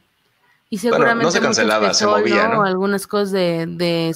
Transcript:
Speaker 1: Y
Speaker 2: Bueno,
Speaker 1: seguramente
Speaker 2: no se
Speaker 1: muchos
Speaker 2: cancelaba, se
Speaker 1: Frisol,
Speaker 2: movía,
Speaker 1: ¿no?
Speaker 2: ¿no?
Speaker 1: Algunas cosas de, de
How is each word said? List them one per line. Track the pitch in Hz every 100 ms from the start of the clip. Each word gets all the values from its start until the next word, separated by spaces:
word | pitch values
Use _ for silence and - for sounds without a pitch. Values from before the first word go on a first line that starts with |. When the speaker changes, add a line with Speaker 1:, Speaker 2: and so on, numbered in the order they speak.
| _ _ _ _ _ _ _
Speaker 1:
Y | 202
Speaker 2:
Bueno, | 226 -
Speaker 1:
seguramente | - 233 226
Speaker 2:
no |
se | 185
Speaker 1:
muchos | 139 110
Speaker 2:
cancelaba, | 107 107 104
se | -
Speaker 1:
Frisol, | 208 208
Speaker 2:
movía, | 214 202 226
Speaker 1:
¿no? |
Speaker 2:
¿no? | 226
Speaker 1:
Algunas | 196 185 196 196 -
cosas | 208 202
de, | 196 175 165 165
de | 170 175 170 165